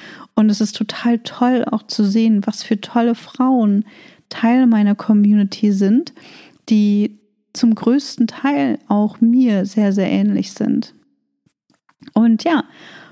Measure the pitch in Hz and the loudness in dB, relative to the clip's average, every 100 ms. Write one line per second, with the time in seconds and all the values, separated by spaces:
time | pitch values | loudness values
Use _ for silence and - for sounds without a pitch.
0 | - - - - 214 202 214 - 214 - | -20 -20 -6 0 0 0 -4 -4 -8 -4
1 | 240 233 - - 247 254 - 220 - - | -2 -2 -4 -2 0 0 -2 -6 -6 -2
2 | 202 220 226 208 214 - - 208 - 233 | 0 2 2 0 -2 -8 -6 -6 -2 -2
3 | 233 233 - - 254 254 208 202 - - | 0 -2 -8 -2 0 2 2 0 -2 -12
4 | - _ _ - 226 254 247 220 202 208 | -20 _ _ -4 0 2 4 4 2 0
5 | - 208 208 208 196 - 208 190 196 240 | 2 2 4 2 0 0 -2 2 2 2
6 | 349 - - - - _ - 214 208 202 | 0 -10 -20 -20 -20 _ -2 2 2 2
7 | 214 - _ _ _ - 233 214 233 277 | -2 -6 _ _ _ -2 0 2 0 0
8 | - - 226 - 277 285 269 - - 208 | -2 -4 -4 -2 -4 -2 -2 -4 -4 -2
9 | 208 - 233 247 247 196 196 220 202 196 | -2 0 2 2 2 0 -2 -2 0 0
10 | 190 196 208 196 190 - 214 - - _ | -2 0 0 -2 -6 -6 -2 -2 -6 _
11 | _ _ _ _ _ _ _ _ _ _ | _ _ _ _ _ _ _ _ _ _
12 | - 214 233 220 339 302 - - - - | -4 0 2 2 0 -2 -4 -14 -20 -20
13 | - | -20